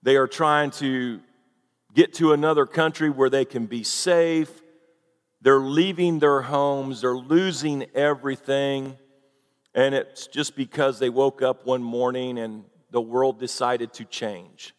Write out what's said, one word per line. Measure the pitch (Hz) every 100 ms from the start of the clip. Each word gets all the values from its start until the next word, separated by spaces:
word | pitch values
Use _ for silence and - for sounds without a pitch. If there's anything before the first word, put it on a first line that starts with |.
they | 131 135
are | 131
trying | - 160 147 147
to | - 139 131 123 110 _ _ _ _ _ _ _
get | 113 170
to | - 160
another | 147 151 151 135
country | - 160 151 156
where | 135 131
they | 135
can | 131 123 113
be | 120
safe, | 104 - 180 170 165 160 156 - _ _ _ _ _ _ _ _
they're | 127 135
leaving | 135 147 190 175 180 160
their | 147 139
homes, | 127 143 143 139 135 123
they're | 127 127
losing | 127 160 190 143 151 143 127
everything, | 135 147 139 139 131 - 139 139 135 135 131 _ _ _ _ _ _ _
and | - 135
it's | 135 - - -
just | - 147 -
because | 131 - 139 117
they | 131
woke | 123 135 135
up | 131 123
one | 123 127
morning | 120 120 123 127 127 120
and | 113 107 101 _ _
the | 120
world | 113 123 131 113
decided | 123 - 127 123 117
to | -
change. | 113 - 113 95 90 _ -